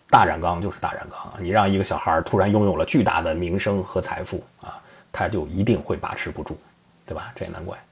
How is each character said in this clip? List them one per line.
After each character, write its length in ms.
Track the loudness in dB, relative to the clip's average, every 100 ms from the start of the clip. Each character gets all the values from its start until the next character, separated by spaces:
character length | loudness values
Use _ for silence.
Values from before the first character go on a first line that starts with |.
| _
大 160 | 4 6
染 140 | 2
缸 220 | -2 -2
就 80 | -4
是 100 | -4
大 140 | -6
染 140 | -6 -10
缸 100 | -14
啊， 140 | -14 -8
你 100 | 2
让 200 | 4 4
一 80 | 4
个 60 |
小 140 | 2 -2
孩 140 | 0
儿 100 | 0
突 160 | 2 2
然 140 | 4
拥 140 | 4 4
有 100 | 2
了 100 | 2
巨 180 | 4
大 180 | 4 2
的 120 | 0
名 240 | -2 0 0
声 260 | 0 0
和 180 | -2 -4
财 220 | -4 -6
富 200 | -6 -8 -10 _
啊， 200 | -18 -16 -20 -20 _
他 160 | -4 -2
就 180 | -2 -2
一 160 | 0
定 160 | 2 2
会 160 | 0 -4
把 200 | -6 -6
持 160 | -8
不 120 | -8
住， 140 | -10 -12 -16 _ _ _ -12
对 100 | -12
吧？ 160 | -12 -10
这 100 | -10
也 60 |
难 120 | -10 -10
怪。 120 | -12 -16